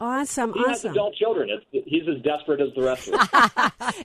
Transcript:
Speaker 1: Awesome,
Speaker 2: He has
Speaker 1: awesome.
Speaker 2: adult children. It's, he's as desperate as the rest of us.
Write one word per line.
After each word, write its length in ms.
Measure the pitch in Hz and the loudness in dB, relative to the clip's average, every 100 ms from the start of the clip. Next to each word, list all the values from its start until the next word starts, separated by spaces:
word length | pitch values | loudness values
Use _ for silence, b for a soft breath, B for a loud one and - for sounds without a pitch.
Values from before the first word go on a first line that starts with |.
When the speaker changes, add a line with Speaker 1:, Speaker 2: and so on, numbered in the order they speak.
Speaker 1:
Awesome, 520 | 233 262 285 - 240 | -4 -2 -2 -2 -2
Speaker 2:
He 80 | - 247 | 0 0
has 100 | 240 | 0
Speaker 1:
awesome. 140 | 220 | -2
Speaker 2:
adult 220 | 180 208 208 | 0 -2 0
children. 320 | 220 196 107 107 - | 0 0 -2 -4 -6
It's, 120 | 135 - | -6 -2
he's 140 | 156 160 | -2 0
as 140 | 135 | -2
desperate 380 | 139 147 - 143 | -2 -2 -2 0
as 80 | 139 135 | 0 0
the 60 | |
rest 260 | 131 127 - | 0 0 0
of 60 | |
us. 800 | - 196 - 240 - - - 247 392 | 2 4 6 4 4 0 0 -8 -8